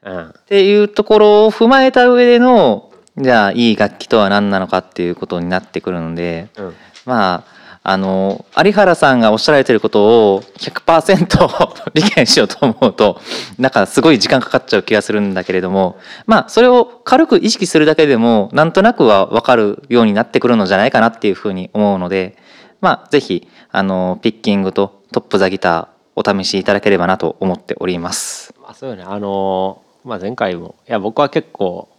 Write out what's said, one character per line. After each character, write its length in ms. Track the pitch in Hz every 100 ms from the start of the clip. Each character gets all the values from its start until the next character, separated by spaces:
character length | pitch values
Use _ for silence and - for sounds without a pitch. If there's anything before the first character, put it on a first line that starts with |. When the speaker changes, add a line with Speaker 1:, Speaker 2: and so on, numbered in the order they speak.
Speaker 1:
う 40 | 101
ん。 180 | 92 82
Speaker 2:
っ 60 | - _
て 140 | 202
い 160 | 196 208
う 60 | 208
と 160 | 208
こ 160 | 214 214
ろ 280 | 214 208 214
を 40 |
踏 160 | - 233
ま 180 | 269
え 60 | 262
た 180 | 254 247
上 180 | 247 247
で 120 | 240
の、 520 | 247 240 151 101 - _ _ -
じ 120 | 131
ゃ 180 | 120 101
あ、 60 |
い 200 | 107 117
い 40 | 107
楽 220 | 104 -
器 80 | -
と 120 | 117
は 100 | 101
何 220 | 101 101
な 100 | 98
の 80 | 92
か 100 | 92
っ 60 |
て 180 | - -
い 80 | 87
う 60 | 87
こ 100 | -
と 140 | 87
に 80 | 87
な 100 | 92
っ 60 |
て 160 | - -
く 100 | 95
る 100 | 87
の 140 | 82
で、 320 | 82 87 82 82 -
Speaker 1:
う 60 |
ん。 100 | 95 82 _ - -
Speaker 2:
ま 360 | 123 98 87
あ、 120 | - _ - -
あ 140 | - 95
の、 480 | 95 95 95 98 - -
有 140 | 180
原 240 | 208 190
さ 180 | 165 147
ん 40 | 127
が 140 | 113
お 20 |
っ 40 | 110
し 100 | -
ゃ 40 |
ら 60 | 147
れ 60 |
て 80 | 131
る 80 | 113
こ 80 | 110
と 460 | 110 104 117 107
を 100 | 98 - -
百 220 | - -
パ 160 | - 165
ー 40 |
セ 120 | 156
ン 120 | 190 175
ト 240 | - 175 - 165
<laughs> 200 | - -
理 100 | 151
解 200 | 202 - 123
し 100 | -
よ 80 |
う 40 | 107
と 180 | - 139
思 100 | 113 123
う 40 |
と、 280 | - 107 87 - - - -
な 100 | 127
ん 40 |
か 140 | - 98
す 140 | -
ご 120 | 151
い 80 | 135
時 80 | -
間 100 | 135
か 80 | -
か 100 | 131
っ 60 |
ち 100 | -
ゃ 20 | 107
う 60 |
気 100 | -
が 80 | 107
す 100 | -
る 80 | 107
ん 140 | 101
だ 80 | 92
け 100 | 90
れ 80 | 92
ど 100 | 90
も、 260 | 95 92 - - - -
ま 200 | 220 -
あ、 20 |
そ 140 | -
れ 60 | 247
を 320 | 247 240 -
軽 220 | - 262 320
く 100 | 220
意 120 | 214
識 160 | - 175
す 100 | 160
る 60 |
だ 120 | 151 156
け 100 | 156
で 100 | 120
も、 320 | 117 110 98
な 120 | 139
ん 80 | 160
と 100 | 175
な 120 | 202
く 120 | 240 123
は 200 | 101 95
分 140 | 113
か 160 | - 123
る 260 | 104 - -
よ 140 | 120
う 20 |
に 100 | 113
な 80 | 101
っ 60 | 120
て 100 | -
く 80 | 120
る 100 | 117
の 100 | 95
じ 80 |
ゃ 20 | 139
な 100 | 113
い 60 |
か 80 | 127
な 80 | 110
っ 100 | 113
て 80 | 107
い 60 |
う 20 |
ふ 120 | 95 104
う 60 |
に 160 | 95 92
思 220 | 110 104 98
う 20 |
の 100 | 90
で、 280 | 95 92 - _ - - _
ま 220 | 185 147 _
あ、 20 |
ぜ 100 | 147
ひ、 300 | - - - _ _
あ 100 | -
の、 380 | 98 95 92 92
ピ 60 | 117
ッ 100 | -
キ 140 | -
ン 80 | 101
グ 80 | 95
と 300 | 92 98 _ _
ト 60 | -
ッ 60 |
プ 140 | - 101
ザ 120 | 95
ギ 80 | 95
タ 300 | 92 82 85 _ _ -
ー、 0 |
お 60 | 107 98
試 20 |
し 160 | - 98
い 40 |
た 80 | 92
だ 80 | 101
け 100 | 107
れ 80 | 98
ば 100 | 87
な 100 | 92
と 160 | 82 -
思 140 | 95
っ 40 | 87
て 160 | - -
お 60 | 90
り 120 | 90
ま 140 | 87
す。 420 | 95 - - - _
Speaker 1:
ま 60 | -
あ、 40 |
そ 120 | - 135
う 40 |
よ 60 | 104
ね。 80 | 90
あ 120 | 101
の、 600 | 101 98 98 95 95 - _ _
ま 120 | 123 107
あ、 20 |
前 140 | 95
回 220 | 127 104 90
も、 180 | 82 - _
い 40 |
や、 60 | 113
僕 220 | 98 110
は 80 | 143
結 200 | 165 -
構 360 | - 95 87 87